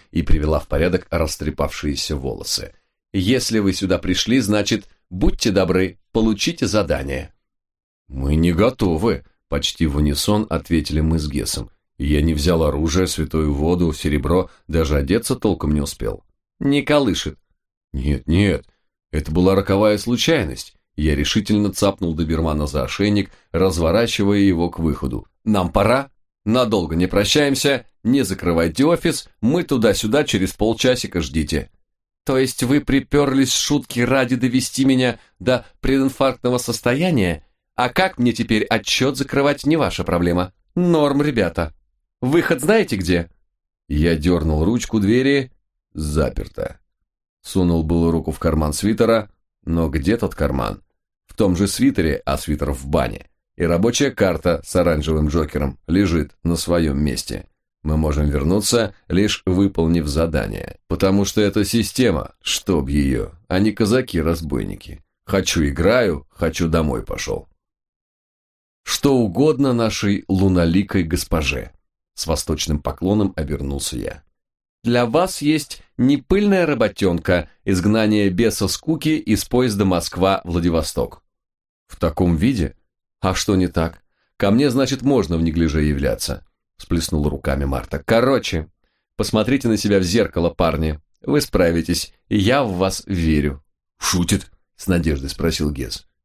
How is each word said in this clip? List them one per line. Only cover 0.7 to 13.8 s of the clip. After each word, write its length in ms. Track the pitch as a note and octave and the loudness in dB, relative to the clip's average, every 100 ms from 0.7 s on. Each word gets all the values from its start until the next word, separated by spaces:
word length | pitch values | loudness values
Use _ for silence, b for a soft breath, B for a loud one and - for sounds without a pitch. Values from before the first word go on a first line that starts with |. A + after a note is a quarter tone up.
| D2 F2 F2+ - | 0 0 0 -2
растрепавшиеся 1040 | E2 D2+ - D2+ - D2 - D2 C2+ - | -2 -2 -4 -6 -4 -4 -4 -6 -4 -4
волосы. 600 | D2 C2 G1+ - - - - _ _ _ | -6 -6 -8 -6 -6 -8 -18 _ _ _
«Если 460 | G2 F#2 B2+ - A2 | -2 2 0 0 0
вы 140 | G2 | 0
сюда 260 | F#2 F#2+ F2 | 0 0 -2
пришли, 400 | - - A2 C3 | 0 -2 2 0
значит, 480 | G2+ G#2 G2 A2 - _ - | 2 0 0 -2 -6 _ -12
будьте 400 | F#2 G2 - A#2 | 0 0 2 0
добры, 480 | F#2+ F2+ F#2 F#2 - _ | 2 2 2 0 -4 _
получите 560 | A2+ A2 G#2 D#3+ E3+ G#2 | 0 0 0 -2 -2 0
задание». 640 | F#2+ D#2 C2+ C2+ C2+ - _ _ _ _ _ _ _ - | 0 0 -2 -4 -8 -10 _ _ _ _ _ _ _ -14
«Мы 300 | C2 C2+ D#2 | -4 0 2
не 160 | E2+ | 4
готовы», 720 | E2+ A#2 B2+ F#2+ D#2+ A2 D2+ - _ - | 4 2 2 0 0 0 -2 -8 _ -6
почти 380 | C#2+ - - D#2+ | -4 -4 -2 -2
в 100 | C#2+ | 2
унисон 500 | D2 C#2+ - G#2 - | 0 0 0 0 0
ответили 520 | D#2+ - E2 C#2+ D2+ | -4 -2 -2 0 -2
мы 180 | D#2+ E2 | 0 0
с 100 | D2+ | -2
Гесом. 420 | C2+ G1+ - - _ _ - | -6 -6 -8 -10 _ _ -6
«Я 240 | C#2+ D2 | 0 2
не 100 | D#2+ | 2
взял 300 | D2+ D#2 E2 | 0 2 2
оружие, 460 | D2+ C#2 D#2+ E2+ F2+ | 2 0 0 0 0
святую 440 | - D2+ D#2 D2+ | -2 -4 -2 0
воду, 400 | C#2+ D#2 F2 | 0 0 2